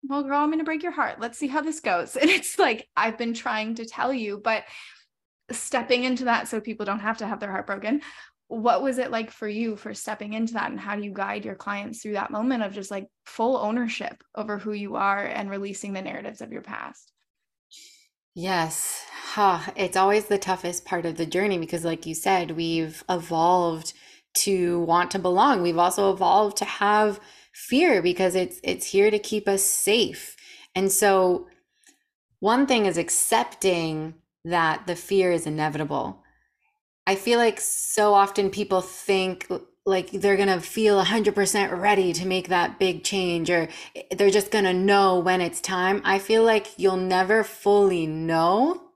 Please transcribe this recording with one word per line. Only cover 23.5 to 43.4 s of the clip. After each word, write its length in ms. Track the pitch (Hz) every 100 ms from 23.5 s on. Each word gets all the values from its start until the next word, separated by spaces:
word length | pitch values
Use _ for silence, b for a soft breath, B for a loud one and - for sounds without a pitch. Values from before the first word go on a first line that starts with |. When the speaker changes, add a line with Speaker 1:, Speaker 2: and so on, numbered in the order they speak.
| 180 175 160 160 - b b b
Speaker 2:
to 460 | - - 190 175 175
want 300 | 170 170 175
to 60 | 196
belong. 440 | 180 180 254 240
We've 160 | 175 170
also 340 | 175 185 196
evolved 460 | 185 180 180 208 202
to 80 | -
have 520 | - 202 208 214 202 B B B
fear, 480 | - - 247 349 214
because 320 | 170 180 190
it's, 260 | 185 180 -
it's 240 | 175 180 -
here 240 | 196 208
to 80 | 214
keep 300 | 208 214 202
us 140 | 196
safe. 720 | 190 - - 220 208 - - - B B B
And 180 | - 190
so 560 | 185 208 190 185 180 - _ _ b b b b _ _ _
one 260 | 190 240 269
thing 200 | 247 202
is 120 | 165
accepting 1160 | 170 - - 226 240 - 196 175 165 156 156 160 _ _
that 420 | 165 170 160 156 -
the 100 | 175
fear 360 | - 196 185
is 140 | 170 165
inevitable. 760 | 151 156 147 160 147 76 - _ _ _ _ _ _ _ _ -
I 80 |
feel 240 | 196 233 233
like 220 | 233 220
so 540 | - - - - 208
often 360 | 202 196 202 196
people 300 | 196 202 190
think, 640 | 180 - - 196 185 180 -
l-, 120 | 185 - _
like, 260 | - 185 185
they're 260 | 202 196 196
gonna 240 | 196 185
feel 380 | 165 - 220 202
a 60 |
hundred 300 | 180 226 208
percent 380 | 196 196 208 196
ready 400 | 180 196 202 185
to 120 | 160 185
make 220 | 185 180
that 300 | 180 175 -
big 260 | 190 170
change, 460 | - 196 180 170